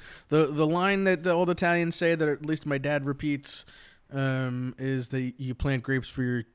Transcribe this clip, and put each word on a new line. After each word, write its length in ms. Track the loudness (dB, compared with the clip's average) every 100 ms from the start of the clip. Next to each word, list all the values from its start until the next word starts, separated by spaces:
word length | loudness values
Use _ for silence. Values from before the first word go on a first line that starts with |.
| -12 -16 0
the, 160 | 4 4
the 220 | 2 2
line 360 | 2 2 4 2
that 180 | 2
the 80 | 2
old 180 | 2 2
Italians 460 | 2 2 2 0 0
say 180 | 0 2
that 140 | 0
at 160 | 0 -2
least 200 | -4 -2
my 100 | -2
dad 280 | 0 -2 -2
repeats, 580 | -4 -2 -4 -6 -10 -12 -20 -20 -20 -10
um, 640 | -4 -2 0 -2 -4 -6 -4
is 320 | -4 -2 -2
that 240 | -4 -4 -6
you 160 | -8 -4
plant 260 | -2 -2
grapes 260 | 0 -2 -2
for 140 | -4
your 220 | -2 -2 -6